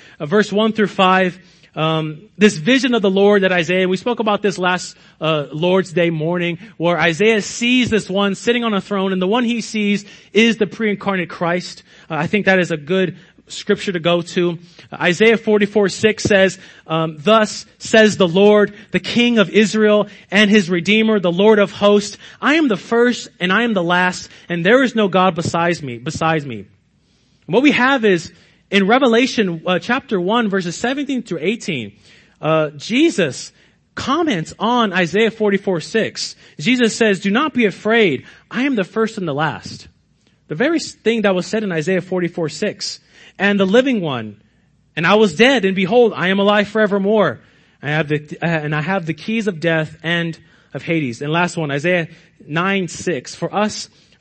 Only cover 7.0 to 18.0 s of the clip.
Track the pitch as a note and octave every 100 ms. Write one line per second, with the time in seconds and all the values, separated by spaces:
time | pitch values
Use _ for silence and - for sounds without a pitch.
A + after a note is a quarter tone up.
7 | E3 D#3+ G#3+ A3 F3+ - A#3 B3+ A#3 G#3+
8 | - F#3+ G3+ F#3+ - A#3+ A#3 G3+ - G3+
9 | F#3+ F#3+ F#3 A#3 A#3+ A#3+ - A3 G#3 G3+
10 | G3+ - _ G3+ A#3 A3 G3+ - A3+ G3+
11 | - F#3+ E3+ - E3+ F3+ F3+ - - -
12 | - D#3 D#3 G#3+ G3 F#3+ E3+ E3 C#3+ F#3
13 | F#3 - - _ - - - G3 - F3
14 | D#3+ F3 E3+ - F3 E3+ - - - -
15 | E3+ F3 A3 A3 A3 G#3 G3+ G#3+ G3 -
16 | A3 G#3+ - G3+ F#3+ F#3 - - - D#3+
17 | D#3+ D#3 D3 A3 G#3+ - - _ - A3